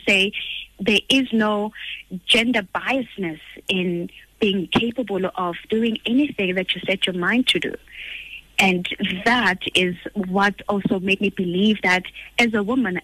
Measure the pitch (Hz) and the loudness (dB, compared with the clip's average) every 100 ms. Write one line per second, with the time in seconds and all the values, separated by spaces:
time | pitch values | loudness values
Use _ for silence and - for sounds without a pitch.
0 | - 196 196 - - - - - 202 208 | 2 2 2 -2 -8 -8 -12 -4 2 2
1 | - 269 254 226 214 208 214 - - - | 4 2 4 2 2 2 -2 -6 -12 -14
2 | - 185 - 220 233 233 190 180 190 269 | -12 -10 0 2 4 0 -2 -4 -2 -2
3 | 247 - 180 156 - - - 196 180 175 | -2 -6 -6 -6 -14 -12 -4 -2 0 -2
4 | 175 - - _ 214 196 165 - 233 226 | -6 -12 -20 _ 0 0 0 0 0 -2
5 | 226 196 185 - 180 170 - 220 226 220 | -4 -2 -2 -2 -4 -4 -2 0 0 -2
6 | - 247 294 - 190 185 185 185 - 190 | 0 2 2 0 -2 -2 -2 -4 -2 -2
7 | - 185 175 233 254 175 - - - - | -2 -2 0 2 2 0 -2 -8 -14 -18
8 | - - - - - - 196 185 180 - | -14 -14 -14 -18 -8 0 2 2 -2 -4
9 | 196 185 214 247 202 190 - - 185 180 | -4 -2 2 2 2 0 -2 0 0 -2
10 | - 208 185 190 196 196 - 202 - 196 | -6 -4 -2 2 2 0 -2 0 0 0
11 | 185 196 151 - 180 175 208 214 190 180 | 0 0 0 0 0 2 4 4 2 0
12 | 185 - - - 240 220 202 262 214 180 | 0 -12 -6 0 2 2 0 0 0 -2